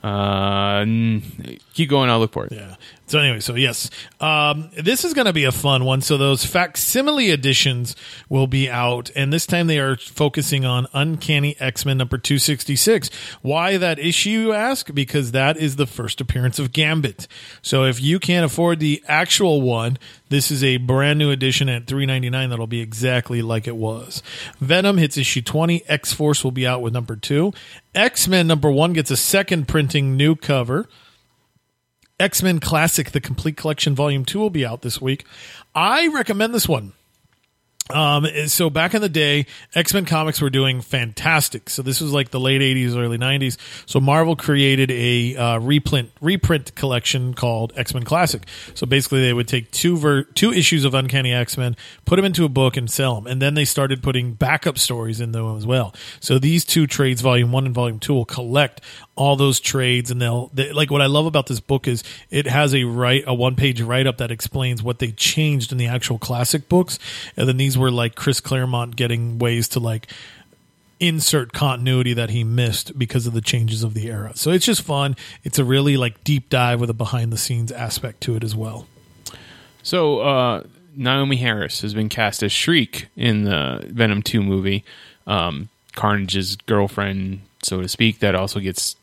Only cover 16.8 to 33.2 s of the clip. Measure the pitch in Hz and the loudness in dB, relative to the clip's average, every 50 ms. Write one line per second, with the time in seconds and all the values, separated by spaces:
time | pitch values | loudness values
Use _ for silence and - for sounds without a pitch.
16.8 | 156 151 160 160 143 117 - - - - - - - - - - - - - 135 | 0 2 2 0 -2 -2 -6 -8 -18 -18 -18 -20 -20 -20 -20 -14 -6 -2 0 2
17.8 | 131 131 127 117 131 147 170 190 - - 180 175 170 147 - - 170 170 170 160 | 2 2 0 0 0 0 0 0 0 0 2 2 2 0 0 2 2 2 2 2
18.8 | 156 151 147 147 _ - 151 156 175 170 - - 208 180 156 143 131 123 120 113 | 0 0 0 -2 _ 0 0 0 2 2 2 2 4 4 4 2 2 2 0 0
19.8 | 113 120 131 - - - - - _ _ 139 143 135 - 147 131 135 135 127 123 | 0 -2 -4 -4 -8 -18 -20 -20 _ _ 0 0 2 0 0 2 2 2 2 2
20.8 | 123 123 131 131 139 143 147 151 151 143 139 131 131 131 127 - 143 135 123 120 | 2 2 2 2 4 2 2 4 2 2 2 2 0 0 0 0 0 0 -2 -4
21.8 | 117 123 139 139 139 135 131 131 127 123 123 131 131 127 123 113 117 110 117 117 | -4 -4 -4 -2 -2 0 -2 -2 -2 -2 -2 -2 -2 -4 -4 -4 -4 -4 -4 -6
22.8 | 117 110 110 107 123 127 127 123 117 - 123 120 113 113 113 113 110 120 117 113 | -6 -6 -6 -2 0 0 0 0 0 0 -2 -2 -2 0 -2 -2 -2 -4 -6 -4
23.8 | 110 110 110 113 - - - - - - - - - - - - 139 131 165 180 | -4 -4 -4 -6 -10 -12 -14 -14 -14 -14 -16 -14 -16 -16 -8 -6 0 2 2 4
24.8 | 190 202 202 180 160 143 - 147 127 - - 135 117 - - 151 160 170 170 170 | 4 4 4 4 2 2 0 -2 -2 0 -2 -2 -4 -2 0 0 2 2 0 0
25.8 | - - 151 143 - - - - 151 151 151 - - 135 127 127 127 123 127 123 | 0 -2 -2 -2 -2 -6 -2 0 2 2 2 2 0 -2 -2 0 0 0 0 0
26.8 | 120 117 113 123 117 110 113 107 - - 139 143 170 202 196 - - - - - | -2 -2 -4 -4 -4 -6 -8 -10 -4 -2 0 2 2 0 -2 -6 -18 -20 -20 -20
27.8 | _ _ _ - 214 247 - - - 175 185 185 170 165 160 151 139 151 139 139 | _ _ _ 2 2 2 2 0 0 2 4 4 6 4 4 4 4 2 4 4
28.8 | 160 175 175 160 143 - 135 117 - - - 196 196 - 190 170 139 - - 156 | 4 2 2 0 0 0 0 0 0 2 2 2 2 2 0 0 0 2 2 2
29.8 | 147 131 - 147 139 135 131 135 143 156 160 151 - - 143 131 120 117 127 160 | 2 2 2 0 2 2 2 4 4 4 4 2 2 0 0 0 2 0 0 -2
30.8 | 233 - - - _ - _ _ _ _ _ _ _ _ _ _ _ _ _ _ | -2 -4 -12 -20 _ -20 _ _ _ _ _ _ _ _ _ _ _ _ _ _
31.8 | _ _ _ _ _ _ _ _ 180 202 - - 180 190 175 160 - - 160 156 | _ _ _ _ _ _ _ _ -2 0 0 0 0 2 0 0 0 0 2 2
32.8 | 160 156 - - 139 - - 143 | 2 2 2 0 -2 0 -2 -4